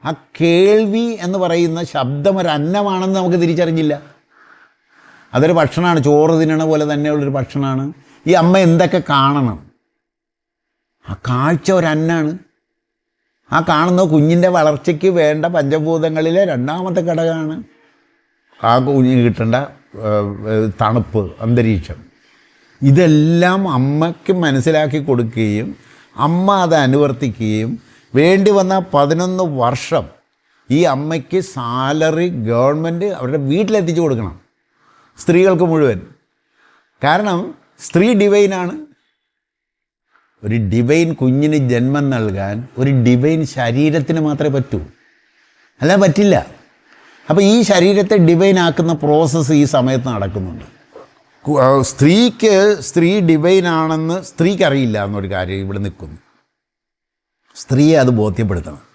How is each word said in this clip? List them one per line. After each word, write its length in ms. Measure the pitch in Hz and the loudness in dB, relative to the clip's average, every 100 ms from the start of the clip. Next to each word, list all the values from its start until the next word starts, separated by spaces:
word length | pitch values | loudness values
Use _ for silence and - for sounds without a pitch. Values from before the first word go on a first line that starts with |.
ആ 80 | 139 165 _ - | -8 -10 _ -2
കേൾവി 680 | 170 170 196 214 220 214 233 220 | 0 4 4 4 2 -2 -4 -6
എന്ന് 160 | 175 190 | -6 -2
പറയുന്ന 400 | 180 170 170 165 | -2 0 0 -2
ശബ്ദം 520 | 170 156 127 143 165 190 | -6 -4 -4 -2 -2 0
ഒരു 120 | 175 | -2
അന്നമാണെന്ന് 680 | 151 151 196 202 185 185 190 | -2 -2 -2 -2 -2 -2 -2
നമുക്ക് 220 | 180 175 | 0 0
തിരിച്ചറിഞ്ഞില്ല. 520 | 170 160 170 165 156 143 - _ _ _ _ - _ _ _ _ _ _ _ | 0 0 0 0 -2 -4 -8 _ _ _ _ -20 _ _ _ _ _ _ _
അതൊരു 200 | - 151 | 0 2
ഭക്ഷണമാണ്, 460 | 170 147 - 175 165 | 2 0 0 0 0
ചോറ് 320 | 135 147 156 165 | 2 2 4 2
തിന്നണ 260 | 160 156 | 2 0
പോലെ 240 | 160 156 147 | 0 0 0
തന്നെയുള്ളൊരു 460 | 147 147 151 139 139 | -2 -2 -2 -2 -4
ഭക്ഷണമാണ്. 500 | 127 143 139 131 139 - _ _ - | -4 -4 -4 -4 -6 -10 _ _ 0
ഈ 60 | |
അമ്മ 200 | 180 165 190 | 2 4 4
എന്തൊക്കെ 440 | 180 165 175 180 - | 4 4 2 0 0
കാണണം? 500 | 143 135 143 127 90 - _ _ _ _ _ _ _ _ _ _ _ _ _ - | 0 2 0 -2 -4 -12 _ _ _ _ _ _ _ _ _ _ _ _ _ -14
ആ 80 | 98 - | -12 -4
കാഴ്ച 420 | 123 143 165 - | -2 0 -2 0
ഒരു 160 | 190 165 | 0 0
അന്നാണ്. 440 | 151 160 170 151 175 _ _ _ _ _ _ _ _ _ _ _ | 0 -2 -2 -4 -6 _ _ _ _ _ _ _ _ _ _ _
ആ 80 | 156 | -4
കാണുന്ന 400 | 165 151 170 180 | 0 0 2 2
കുഞ്ഞിൻ്റെ 460 | 185 151 147 170 180 | 2 2 4 2 2
വളർച്ചയ്ക്ക് 600 | 180 156 147 - 156 190 | 2 0 0 -2 -2 0
വേണ്ട 340 | 175 151 151 165 | 2 0 0 -2
പഞ്ചഭൂതങ്ങളിലെ 1000 | 175 139 156 156 165 160 156 160 170 196 | -2 -2 -2 -2 -2 -2 -2 0 0 0
രണ്ടാമത്തെ 560 | 135 127 165 185 175 | -2 -4 -6 -4 -4
ഘടകമാണ് 560 | 170 165 165 165 156 160 - _ _ _ _ _ _ _ _ _ | -2 -2 -2 -4 -6 -10 -14 _ _ _ _ _ _ _ _ _
ആ 140 | 110 123 | 0 0
കുഞ്ഞിന് 440 | 131 139 127 127 | 2 2 2 4
കിട്ടേണ്ട, 340 | 120 110 113 120 143 - _ 98 | 2 0 -2 -2 -4 -14 _ -10
ഏഹ്, 680 | 107 104 104 101 104 110 110 - | -4 -2 -4 -8 -4 -2 -2 -2
തണുപ്പ്, 460 | 107 117 101 110 95 - | -2 -2 -2 -4 -4 -6
അന്തരീക്ഷം. 580 | 113 120 113 104 80 78 - _ _ _ _ _ _ _ | -2 0 2 0 -4 -16 -18 _ _ _ _ _ _ _
ഇതെല്ലാം 800 | 139 139 175 151 151 170 180 190 190 | 2 4 4 4 2 2 2 0 -2
അമ്മയ്ക്ക് 600 | 131 131 147 165 165 - | -2 0 -2 -4 -6 -4
മനസ്സിലാക്കി 680 | 185 165 135 143 156 151 151 | -2 0 0 0 0 0 -4
കൊടുക്കുകയും 680 | 147 123 113 117 107 104 117 - _ _ _ - | -2 -2 -2 -2 -2 -2 -6 -12 _ _ _ -6
അമ്മ 320 | 143 175 190 202 | -2 0 0 0
അത് 140 | 180 160 | 2 2
അനുവർത്തിക്കുകയും 960 | 135 135 147 120 131 104 110 107 113 226 _ _ _ | 2 2 0 -2 -6 -4 -4 -2 -4 -8 _ _ _
വേണ്ടി 380 | 127 156 190 196 | 2 4 4 4
വന്ന 240 | 196 185 190 185 | 2 2 -2 0
പതിനൊന്ന് 560 | 147 143 165 180 185 180 | 0 0 0 -2 -4 -4
വർഷം 520 | 139 120 127 - 160 107 _ _ _ _ _ _ | -2 -2 -2 -4 -6 -6 _ _ _ _ _ _
ഈ 100 | 135 | 0
അമ്മയ്ക്ക് 560 | 170 135 151 160 131 180 | 2 0 -4 -6 -4 -6
സാലറി 880 | 185 - 120 123 131 151 160 160 180 175 | -6 -8 -6 -4 -2 0 0 0 -2 -4
ഗവൺമെൻറ് 640 | 110 117 131 151 165 170 202 170 | -4 0 0 0 -4 -4 -6 -6
അവരുടെ 240 | 127 147 139 | -6 -4 -2
വീട്ടിലെത്തിച്ചു 540 | 156 202 220 170 165 | -2 0 0 -2 -2
കൊടുക്കണം, 340 | 165 127 101 - _ _ _ _ _ _ _ _ | -2 -2 -6 -10 _ _ _ _ _ _ _ _
സ്ത്രീകൾക്ക് 480 | - 170 190 180 175 | 0 4 4 2 0
മുഴുവൻ. 280 | 160 143 101 87 _ _ _ _ _ _ _ _ _ | 2 0 -2 -8 _ _ _ _ _ _ _ _ _
കാരണം 380 | 135 170 208 175 180 - _ _ | -2 0 0 -4 -6 -14 _ _
സ്ത്രീ 280 | - 170 208 | -4 0 2
ഡിവൈനാണ്. 600 | 226 202 208 202 190 180 311 302 _ _ _ _ _ _ _ _ _ _ _ _ _ _ _ | 2 2 4 2 0 -8 -10 -16 _ _ _ _ _ _ _ _ _ _ _ _ _ _ _
ഒരു 160 | 104 117 104 | -4 -2 0
ഡിവൈൻ 400 | 110 120 156 170 | 0 2 2 0
കുഞ്ഞിന് 480 | 156 127 131 151 151 131 | 0 0 2 2 0 0
ജന്മം 380 | 120 127 143 143 | 0 0 0 -2
നൽകാൻ 460 | 127 110 98 98 107 127 - | -2 -4 -4 -6 -8 -10 -4
ഒരു 140 | 135 139 | 0 2
ഡിവൈൻ 400 | 117 123 143 160 151 | 2 2 2 0 -4
ശരീരത്തിന് 760 | - 117 120 151 156 135 165 | -4 -4 0 0 0 -2 -2
മാത്രമേ 320 | 156 147 147 | -2 -2 -2
പറ്റൂ, 280 | 139 131 98 76 _ _ _ _ _ _ _ _ _ | -2 -4 -6 -8 _ _ _ _ _ _ _ _ _
അല്ലാതെ 200 | 139 196 | 0 4
പറ്റില്ല. 340 | 196 147 202 151 76 - _ _ _ _ _ _ - | 2 4 2 2 -2 -16 _ _ _ _ _ _ -2
അപ്പോൾ 160 | 160 | 2
ഈ 120 | 196 226 | 4 4
ശരീരത്തെ 520 | 214 190 180 202 196 214 | 4 4 4 2 2 4
ഡിവൈൻ 400 | 165 170 196 190 | 4 4 4 2
ആക്കുന്ന 340 | 170 151 165 | 0 0 -2
പ്രോസസ്സ് 600 | 160 151 151 160 151 143 | -2 0 2 2 0 0
ഈ 100 | 156 143 | 2 2
സമയത്ത് 420 | 143 127 131 127 | 2 0 -2 -4
നടക്കുന്നുണ്ട്. 580 | 113 98 101 92 80 - _ _ - - _ _ _ - | -6 -6 -6 -10 -12 -18 _ _ -20 -20 _ _ _ -4
കു-, 140 | 147 | 0
ആ, 80 | 131 139 | 2 2
സ്ത്രീക്ക് 720 | 131 - 139 190 240 226 226 196 202 202 | 0 2 4 4 2 2 2 4 2 0
സ്ത്രീ 280 | 131 - 170 202 | -2 0 2 2
ഡിവൈൻ 460 | 175 160 165 190 175 | 2 2 4 2 2
ആണെന്ന് 480 | 165 160 160 160 175 | -2 -2 -2 -4 -6
സ്ത്രീക്കറിയില്ല 760 | - - 165 196 170 139 127 107 | -8 -4 -2 0 0 0 -2 -2
എന്നൊരു 260 | 101 104 95 | -4 -6 -6
കാര്യം 280 | 95 90 98 | -6 -6 -6
ഇവിടെ 200 | 98 101 | -8 -6
നിൽക്കുന്നു. 380 | 101 87 78 80 _ _ _ _ _ _ _ _ _ _ _ _ _ - | -8 -10 -18 -18 _ _ _ _ _ _ _ _ _ _ _ _ _ -20
സ്ത്രീയെ 400 | - 131 147 160 | -4 2 4 4
അത് 140 | 127 | 4
ബോധ്യപ്പെടുത്തണം. 720 | 120 107 92 107 92 76 71 _ | 2 0 -2 -4 -4 -8 -16 _